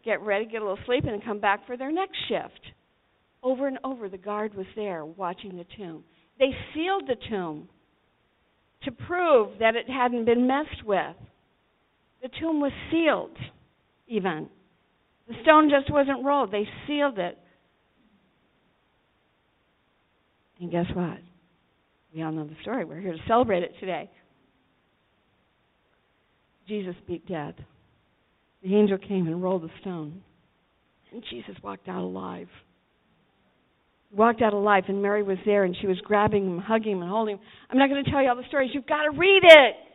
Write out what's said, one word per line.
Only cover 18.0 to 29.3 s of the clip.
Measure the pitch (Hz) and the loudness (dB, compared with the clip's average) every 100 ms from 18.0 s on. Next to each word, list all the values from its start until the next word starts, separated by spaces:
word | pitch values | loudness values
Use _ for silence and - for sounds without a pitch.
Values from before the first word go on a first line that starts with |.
| _ _ _ _ _ _ _ _ _ _ _ _ _ _ _ _ _ _ _ _ _ _ _ _ _ _ | _ _ _ _ _ _ _ _ _ _ _ _ _ _ _ _ _ _ _ _ _ _ _ _ _ _
And | 175 | -4
guess | 170 180 | -4 -2
what? | 180 170 - - _ _ _ _ _ _ _ _ | -4 -4 -8 -20 _ _ _ _ _ _ _ _
We | 160 | -10
all | 160 | -8
know | 160 151 | -8 -10
the | 160 | -12
story. | - 247 165 | -8 -8 -8
We're | 156 | -10
here | 190 | -10
to | 160 - | -8 0
celebrate | 226 240 180 | 2 4 0
it | 175 - | -2 -8
today. | 190 160 - _ _ _ _ _ _ _ _ _ _ _ _ _ _ _ _ _ _ _ _ _ _ _ _ _ 180 | -8 -8 -10 _ _ _ _ _ _ _ _ _ _ _ _ _ _ _ _ _ _ _ _ _ _ _ _ _ -10
Jesus | 214 185 175 - | -8 -8 -12 -12
beat | 170 - | -12 -8
death. | 175 147 - - _ _ _ _ _ _ _ _ _ | -8 -8 -14 -20 _ _ _ _ _ _ _ _ _
The | 190 208 | 0 2
angel | 208 190 | 4 0
came | - 190 | -2 -2
and | 165 | -2